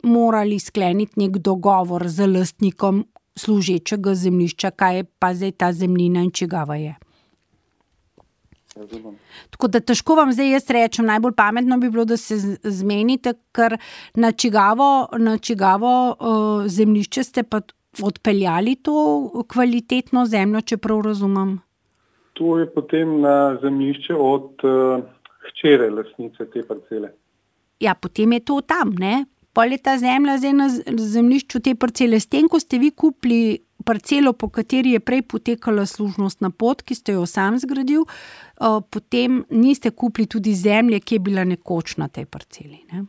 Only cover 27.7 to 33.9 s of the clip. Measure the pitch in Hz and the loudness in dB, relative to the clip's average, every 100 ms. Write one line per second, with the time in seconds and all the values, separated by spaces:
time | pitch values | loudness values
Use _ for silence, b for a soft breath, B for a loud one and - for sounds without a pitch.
27.7 | _ 214 180 180 - 220 240 233 285 - | _ -2 -2 -6 0 2 2 0 -4 -2
28.7 | 339 285 180 190 254 277 _ _ - 233 | -2 -2 -2 -2 -2 -4 _ _ 0 0
29.7 | 262 269 269 247 262 285 269 277 277 277 | 0 -2 0 0 2 2 0 2 2 2
30.7 | 247 - 226 214 226 240 269 - 247 269 | 0 -4 -4 -2 2 4 2 0 -4 -2
31.7 | 240 247 - 240 220 - 277 330 330 - | -2 -2 0 2 2 0 2 2 2 0
32.7 | 247 294 - 311 - 247 233 226 - _ | 0 0 2 0 0 0 2 2 -2 _
33.7 | - - | -8 -4